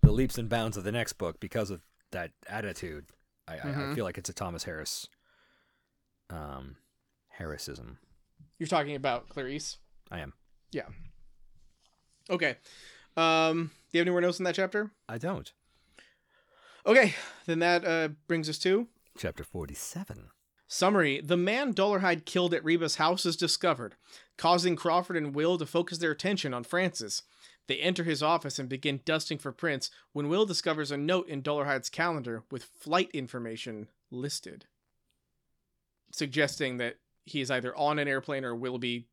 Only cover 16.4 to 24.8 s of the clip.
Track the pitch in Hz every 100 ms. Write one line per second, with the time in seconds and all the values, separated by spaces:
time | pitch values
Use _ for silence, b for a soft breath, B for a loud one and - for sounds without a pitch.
16.4 | b b b b - 240 220 B B B
17.4 | B 165 170 175 170 165 160 151 _ 170
18.4 | 156 151 185 196 240 _ _ - 90 -
19.4 | 85 92 76 71 - 165 196 - 50 _
20.4 | _ _ _ - 185 208 156 139 147 175
21.4 | 180 233 277 196 196 202 190 170 - 180
22.4 | 180 165 156 170 165 - 156 185 180 160
23.4 | 170 - 180 139 113 - B B B -
24.4 | 165 175 180 165